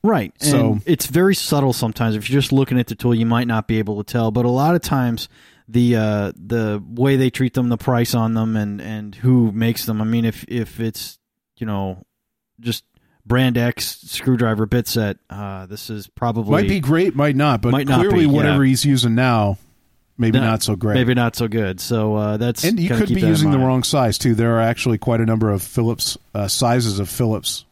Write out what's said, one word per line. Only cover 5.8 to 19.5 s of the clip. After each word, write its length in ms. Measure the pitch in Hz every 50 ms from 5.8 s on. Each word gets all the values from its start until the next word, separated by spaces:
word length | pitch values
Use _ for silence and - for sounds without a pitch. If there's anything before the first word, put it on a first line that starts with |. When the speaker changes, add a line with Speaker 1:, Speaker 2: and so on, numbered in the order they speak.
| 120 120 120
Speaker 1:
uh, 340 | 113 110 107 104 104 101 95 -
the 460 | - 87 101 117 117 110 107 104 104 -
way 280 | - 113 117 127 139 139
they 140 | 131 131 127
treat 240 | - - 131 127 -
them, 160 | 131 123 120
the 80 | 120
price 380 | 110 - - 127 120 120 - -
on 180 | 117 113 113 113
them, 220 | 113 110 113 110
and, 260 | 110 104 104 101 101
and 320 | 67 98 110 107 104 104 98
who 380 | - 123 127 127 123 117 110
makes 340 | 101 110 113 117 113 - -
them. 160 | 117 110 107
I 40 | 110
mean, 200 | 110 117 117 117
if, 180 | 113 107 - -
if 320 | - - 120 110 - - -
it's, 400 | 113 113 - - - - - _ _ _ _ _ _ _ _
you 100 | _ 117
know, 360 | 110 104 98 98 95 92 92 - _ _ _ _ _ _ _ _ _ _ _
just 260 | 117 117 110 - _ _ _ _ _ _ _ _ _
brand 300 | 104 117 127 131 127 117
X 420 | 120 120 120 117 - - - - - -
screwdriver 600 | - - - - 131 127 113 120 113 110 104 110
bit 220 | 104 123 123 113
set, 300 | - - 117 110 101 92 _ _ _
uh, 380 | - 101 104 98 98 95 95
this 220 | 90 104 107 - -
is 160 | 110 104 95
probably 440 | - _ - 120 117 110 117 110 101 -
Speaker 2:
Might 140 | - 98 98
be 100 | 98 190
great, 360 | 139 131 151 165 185 180 -
might 200 | 139 143 147 135
not. 260 | 135 147 147 131 107
But 100 | 107 120
Speaker 1:
Might 160 | 123 139 143
not 120 | 139 131 165
Speaker 2:
clearly, 220 | 180 202 196 180 160
Speaker 1:
be, 0 |
Speaker 2:
whatever 360 | 147 139 151 143 147 143 143 135
Speaker 1:
yeah. 60 | 131
Speaker 2:
he's 160 | 131 120 -
using 280 | 147 139 127 120 117 113
now, 420 | 120 127 127 120 110 104 101